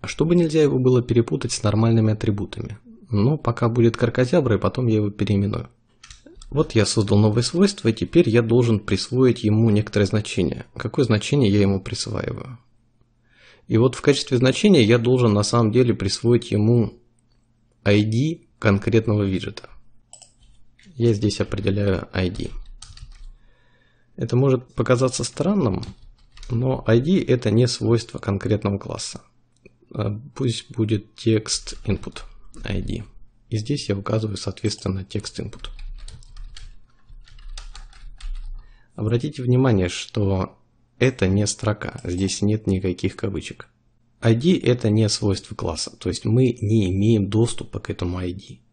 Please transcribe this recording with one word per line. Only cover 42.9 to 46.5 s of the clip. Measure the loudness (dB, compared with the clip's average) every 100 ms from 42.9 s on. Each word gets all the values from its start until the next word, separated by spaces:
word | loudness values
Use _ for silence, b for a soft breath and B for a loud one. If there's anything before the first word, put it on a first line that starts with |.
| -2 -4 -4
кавычек. | -6 -6 -10 -16 -20 _ _ _ _ _
I | 2
D | 4 4 2
это | 2 2 2
не | 2 2
свойство | 0 -2 -2 -6
класса, | -8 -8 -6 -10 -6
то | -6
есть | -4 0
мы | 2 2